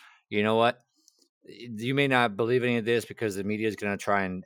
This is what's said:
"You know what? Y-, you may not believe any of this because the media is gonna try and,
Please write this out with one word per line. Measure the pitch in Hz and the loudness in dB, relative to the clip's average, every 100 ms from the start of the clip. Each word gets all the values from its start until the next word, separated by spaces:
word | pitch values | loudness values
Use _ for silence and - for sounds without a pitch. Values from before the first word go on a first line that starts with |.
| - _ - | -20 _ -6
"You | 104 | -2
know | 107 113 | 2 4
what? | 117 123 _ _ _ _ _ _ | 2 0 _ _ _ _ _ _
Y-, | - - 120 107 | -20 -18 -14 -6
you | 120 135 | -2 0
may | 139 | 2
not | 127 120 101 | 4 2 0
believe | 117 127 | 0 2
any | 123 120 | 2 0
of | 110 | 2
this | 117 - | 0 -2
because | - 110 95 | -4 -4 -4
the | |
media | 98 107 110 | -4 -2 -2
is | 98 | -2
gonna | 104 98 | -4 -4
try | - 101 95 | 0 0 0
and, | 92 | -6